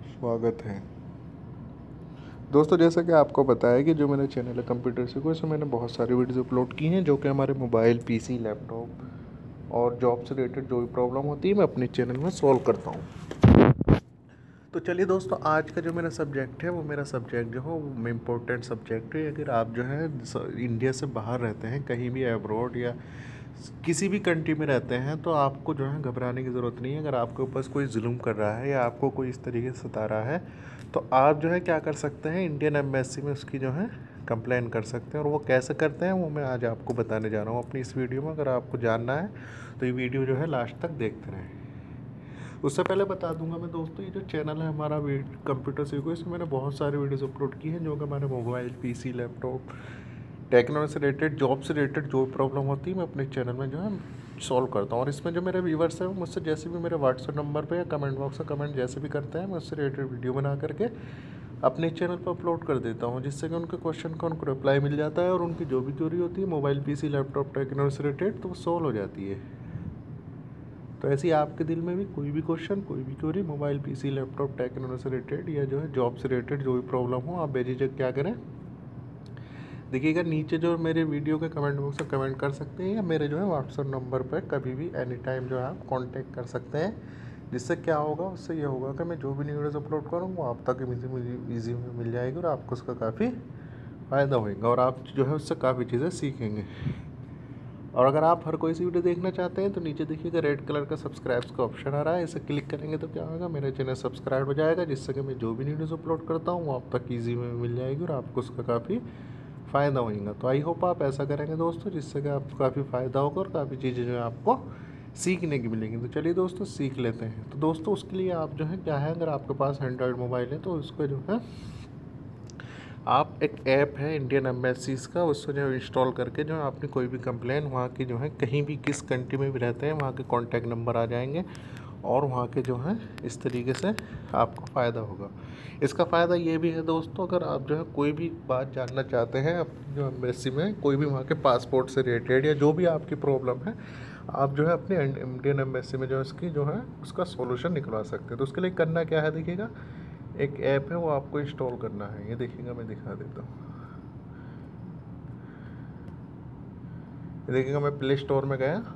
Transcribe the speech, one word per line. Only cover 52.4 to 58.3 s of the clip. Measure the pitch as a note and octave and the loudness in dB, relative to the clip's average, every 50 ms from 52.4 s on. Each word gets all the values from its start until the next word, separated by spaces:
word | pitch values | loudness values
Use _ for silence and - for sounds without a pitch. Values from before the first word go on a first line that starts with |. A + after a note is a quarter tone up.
| C3+ C3 C3+ C#3+ | 0 2 2 0
होती | C3+ C3+ C#3 C#3 - F3 | 0 0 0 -2 -2 -4
है, | F#3 | -2
मैं | F#3+ F3 | -2 -2
अपने | - - C#3 C3+ | -2 -2 -4 -4
channel | C3+ - C3+ B2 B2 | -2 -2 -2 -2 -2
में | B2 B2+ C#3 C3 | -2 -4 -4 -4
जो | C3 D#3 | -4 -4
है | F#3 A3 G3+ F3+ - - - - - - - - | -4 -4 -4 -4 -8 -10 -12 -14 -14 -14 -12 -10
solve | - - C3+ B2 C3 | -4 2 4 4 4
करता | B2 - G#2 G2+ G2+ A2+ | 4 2 0 0 2 0
हूँ। | A#2+ | 0
और | C3 C#3+ | 0 0
इसमें | C#3+ C#3+ - E3+ E3+ | -2 -2 -2 -2 0
जो | E3+ | 0
मेरे | F3 F#3 F3 F#3 | 0 2 0 2
viewers | F3+ F3 D#3 D3+ E3 E3 E3 - | 2 2 2 4 2 2 2 0
हैं, | F#3 F#3 | -4 -2
वो | F#3+ | -2
मुझसे | F#3 F3 E3 - F#3 | -4 -4 -4 -4 -4
जैसे | D#3+ D#3+ D#3 D3+ - E3+ | 0 0 -2 -2 -2 -6
भी | E3+ F3 | -4 -2
मेरे | E3+ E3+ E3+ | -2 0 0
WhatsApp | D#3 C#3 C3 C3 C3 - - D3 | 4 4 4 4 4 -2 -4 -2
number | D3 D3 D3 D3 D3+ D3+ | -2 -2 0 0 -2 0
पे | - E3+ | 0 0
या | F3 F3 | -2 0
comment | - D#3 D3 C#3+ C#3 C3+ C3+ | 0 -2 -2 0 -2 -2 -2
box | C#3 C#3 | -4 -4